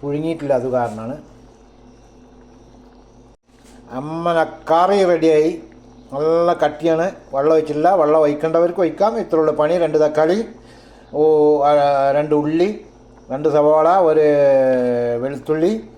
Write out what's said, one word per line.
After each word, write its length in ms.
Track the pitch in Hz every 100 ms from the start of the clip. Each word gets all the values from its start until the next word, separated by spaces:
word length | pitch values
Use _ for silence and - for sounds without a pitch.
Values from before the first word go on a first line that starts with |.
പുഴുങ്ങിയിട്ടില്ല, 520 | 139 147 160 160 143
അത് 140 | 131 127 123
കാരണമാണ്. 440 | 120 110 113 147 - - - - - _ - - - - - - - - - 240 247 - - 247 - _ _ _ - - 117 120
അമ്മന 440 | 147 165 170 165 156 - -
കറി 320 | 160 185 202 190
റെഡിയായി. 500 | 170 160 156 156 180 - - - - -
നല്ല 400 | 139 156 165 170
കട്ടിയാണ്, 580 | 170 151 147 165 160 175 185 -
വെള്ളം 200 | 135 147 160
ഒഴിച്ചില്ല. 400 | 151 147 160 190
വെള്ളം 240 | 147 156
ഒഴിക്കേണ്ടവർക്ക് 580 | 151 147 160 165 170 170
ഒഴിക്കാം. 400 | 170 151 202 226
ഇത്രയുള്ള 320 | 196 160 156
പണി. 260 | 151 151 175
രണ്ട് 140 | 165 151 151
തക്കാളി, 400 | 147 160 190 226 - - - - - -
ഓ, 100 | 139 156 156 151 147 143
ആ, 40 | 147 143 139 139
രണ്ട് 240 | 143 151 147
ഉള്ളി, 500 | 147 160 180 214 - - - - -
രണ്ട് 180 | 131 151
സവാള, 400 | 151 151 156 156 190 170
ഒരു 160 | 156 151 147 143 135 131 127 123 120 120 120
വെളുത്തുള്ളി 680 | 127 139 127 156 165 220 -